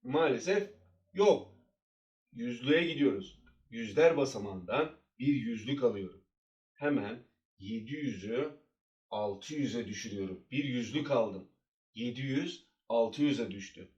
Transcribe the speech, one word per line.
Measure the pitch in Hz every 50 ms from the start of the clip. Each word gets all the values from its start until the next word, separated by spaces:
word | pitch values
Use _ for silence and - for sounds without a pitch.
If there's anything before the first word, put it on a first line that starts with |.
| _
Maalesef | 127 131 156 165 147 127 113 - 180 196 208 196 - - - _ _ _ _ _ _ _
yok. | 185 202 214 160 120 - - - - _ _ _ _ _ _ _ _ _ _ _ _ _ _ -
Yüzlüğe | 117 117 123 120 120 127 135 151 165 170
gidiyoruz. | 165 160 - 285 - - 196 190 - - - _ - _ _ _ _
Yüzler | 113 113 117 107 98 147 160 165 -
basamağından | 143 139 - - 110 101 101 95 92 90 90 110 139 156 160 - - _ _ _ _
bir | 127 143 143
yüzlük | 131 110 113 117 110 104 123 143 143 127
alıyorum. | 117 107 101 95 90 - - _ _ _ _ _ _ _ _ _ _ _
Hemen | _ 143 147 143 123 101 104 113 123 - _ _ _ _ _ _ _
yedi | 98 95 113 113 110 120 143
yüzü | 156 151 127 104 92 95 104 113 127 147 151 147 - _ _ _ _ _ _ _ _ _ _
altı | - 104 104 104 98 98 - - 151
yüze | 151 139 117 107 120 110
düşürüyorum. | 98 104 - - 110 101 101 98 95 92 - - _
Bir | 131 139 143
yüzlük | 139 123 120 117 107 127 156 143 147
aldım. | 143 120 110 101 95 92 95 - _ _ _ _ _ _ _ _ _
Yedi | 107 117 123 117 127
yüz | 135 135 131 143 151 175 - - _ _ _ _ _ _
altı | 117 117 117 110 - 139 147
yüze | 147 131 113 117 101
düştü. | 95 101 98 - - - 98 - _